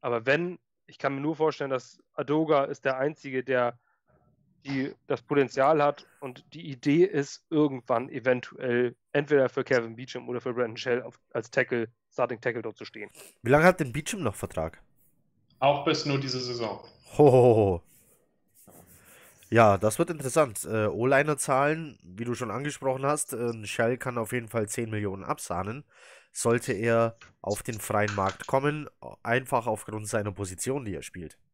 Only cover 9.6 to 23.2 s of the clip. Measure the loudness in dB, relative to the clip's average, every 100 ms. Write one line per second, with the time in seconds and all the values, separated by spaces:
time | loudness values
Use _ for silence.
9.6 | 0 0 0 -10 -12 -12 -8 -6 -4 -2
10.6 | -4 -4 -2 -2 -4 -18 _ -8 -2 -2
11.6 | 0 -2 -4 _ _ -4 -2 -2 -4 -4
12.6 | -8 -12 -16 -16 -18 -18 -20 _ 4 6
13.6 | 6 4 -2 -4 -8 -4 -4 -4 -8 -6
14.6 | -6 -8 _ _ _ _ _ _ _ _
15.6 | 0 2 0 -2 0 -2 -2 -6 -6 -6
16.6 | -6 -6 -14 _ -20 6 8 10 8 6
17.6 | 4 0 -6 _ _ _ _ _ _ _
18.6 | -20 -20 -20 -20 -20 -20 -20 _ 2 8
19.6 | 8 8 2 0 -2 -2 -2 2 2 0
20.6 | -6 -2 -2 0 2 2 2 -2 0 2
21.6 | 2 0 -6 -14 -20 -10 -8 -6 -4 -6
22.6 | -6 -4 -4 -2 0 -2